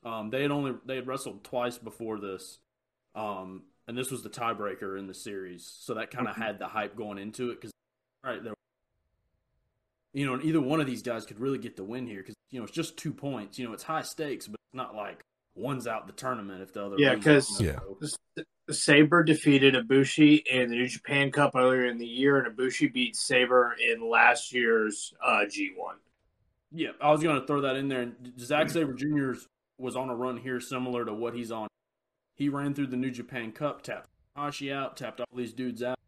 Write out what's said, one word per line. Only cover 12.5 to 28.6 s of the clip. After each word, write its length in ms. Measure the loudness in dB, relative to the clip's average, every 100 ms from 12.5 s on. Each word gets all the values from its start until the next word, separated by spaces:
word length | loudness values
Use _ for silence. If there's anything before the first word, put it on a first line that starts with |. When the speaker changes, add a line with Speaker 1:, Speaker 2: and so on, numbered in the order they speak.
| -12
Speaker 1:
know, 60 |
it's 80 | -10
just 240 | -8 -8 -6
two 160 | -10
points. 460 | -8 -8 -8 -10 -10
You 80 | -10
know, 80 |
it's 80 | -10
high 180 | -6 -6
stakes, 460 | -6 -6 -6 -6 -10
but 100 | -16
it's 100 | _
not 200 | -12 -10
like 260 | -8 -10 -10 -20 _ _
one's 320 | -8 -4 -4 -4
out 200 | -6 -8
the 60 |
tournament 480 | -10 -6 -6 -8 -12
if 100 | -12
the 100 | -10
other 140 | -6 4
Speaker 3:
Yeah, 140 | 4
Speaker 1:
loses, 120 | 6
Speaker 3:
'cause 360 | 8 6 6 0
Speaker 1:
you 60 | 0
Speaker 4:
Yeah. 80 | -2
Speaker 1:
know, 220 | -10 -10
so. 160 | -10 -10 _ -16 -16 _ -8
Speaker 3:
S-, 120 | -4
Sabre 400 | 6 8 10 8
defeated 520 | 6 4 6 8 8
Ibushi 680 | 6 4 6 6 8 8 8 6
in 240 | 0 2
the 60 | 0
New 120 | -2
Japan 420 | -4 -2 0 2
Cup 240 | 4 2
earlier 300 | 6 4 4
in 140 | 2 -2
the 80 | -6
year, 320 | 2 4 4
and 140 | 2 -2
Ibushi 340 | -2 2 0
beat 240 | 2 -2 -2
Sabre 580 | 2 4 6 6 6
in 260 | 2 0 0 2
last 440 | 6 6 6 0
year's, 600 | 0 4 4 2 -4 -10 _
uh, 240 | 2 2 2
G 280 | -2 -6
one. 260 | -6 -12 -14 _ _ _ _ _ _ _
Speaker 1:
Yeah, 200 | -8 -8 -2
I 100 | 4
was 120 | 4
gonna 220 | 4 0 0
throw 140 | 0
that 140 | 0 0
in 120 | -2
there. 140 | -2
And 380 | -4 -8 -18 -14
Zack 280 | -2 2